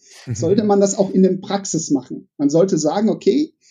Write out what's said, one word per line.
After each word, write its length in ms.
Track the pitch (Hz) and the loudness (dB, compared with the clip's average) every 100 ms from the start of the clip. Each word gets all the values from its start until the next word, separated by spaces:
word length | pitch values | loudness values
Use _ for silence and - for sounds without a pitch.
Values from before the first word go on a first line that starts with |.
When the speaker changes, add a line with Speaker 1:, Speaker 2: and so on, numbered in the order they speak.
| _ - - | _ -18 -10
Speaker 1:
Mhm. 100 | 107 | -4
Speaker 2:
sollte 280 | 165 202 | 0 0
man 160 | 214 202 | 2 2
das 180 | 196 - | 2 0
auch 140 | 190 | 0
in 120 | 190 | 2
der 140 | 185 - | 2 2
Praxis 540 | - 196 - 160 165 | -4 -6 -6 -6 -4
machen. 380 | 135 - 127 - - | -4 -4 -16 -14 -4
Man 120 | 143 | 0
sollte 280 | 160 190 165 | 2 2 2
sagen, 320 | 151 190 220 | -2 0 -2
"Okay, 440 | - - 269 302 _ _ | 0 0 0 -2 _ _